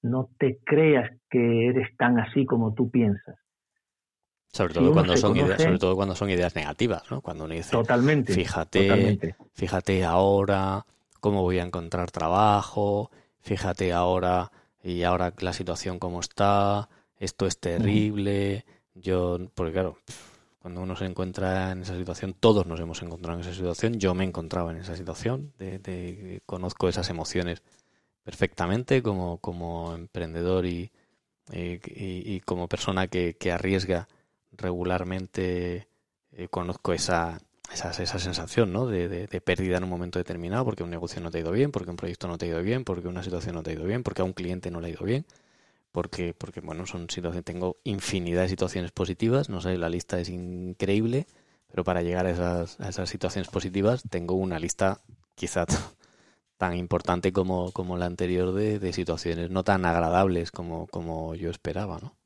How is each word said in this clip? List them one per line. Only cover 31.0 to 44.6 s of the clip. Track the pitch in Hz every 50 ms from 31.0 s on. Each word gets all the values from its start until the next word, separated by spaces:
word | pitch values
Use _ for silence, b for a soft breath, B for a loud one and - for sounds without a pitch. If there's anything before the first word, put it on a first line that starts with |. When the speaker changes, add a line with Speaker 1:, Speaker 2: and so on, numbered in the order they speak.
| _ _ _ _ _ _ _ _ _ -
Speaker 2:
y, | - -
y, | 87 87 87 87 - - - - 98 95 92 90 - - 101
y | 92
como | - - 92 90 87 87
persona | - - - - 95 92 95 87
que, | - 90 90 85 82
que | _ - 92
arriesga | 87 85 - 92 98 95 92 92 92 85 - _ _ _ _ _ _ _ _ _
regularmente, | _ - - 90 90 87 87 90 90 90 92 90 92 95 92 92 _ - 95 92 90 90 87 87 87 87 - _ _ _ _ _ _ _ _ _
eh, | - 80 90 87
conozco | - - 90 87 90 - _ -
esa, | 87 - - - 90 85 85 85 82 82 _ _ _ _ _ -
esa, | - - - 87
esa | - - 95 87 - 95
sensación, | 87 92 87 82 82 - - - 117 98
¿no? | 90 104 127
de, | 123 107 90 87 87
de, | 95 87 90
de | - - 92
pérdida | _ - 90 87 95 92 90 90
en | 92
un | 92
momento | 90 87 90 90 - 90
determinado, | 90 - 90 87 85 87 98 120 131
porque | 120 101 -
un | 87 87
negocio | 87 85 85 85 - -
no | 87 82
te | 85 85
ha |
ido | 80 80
bien, | 87 110 139 147
porque | 139 101 90 90
un | 87
proyecto | 87 - 92 87 - - 90
no | 87 85
te | 90
ha | 85
ido | 82 82
bien, | 87 101 120 131 123
porque | - 92 87 87 90
una | 87 90
situación | 87 92 90 87 78 87 87
no | 85
te | 80 82
ha | 80
ido | 78 82
bien, | 90 107 123
porque | 120 - - -
a | 92
un | 92
cliente | 92 - 90 87 90 90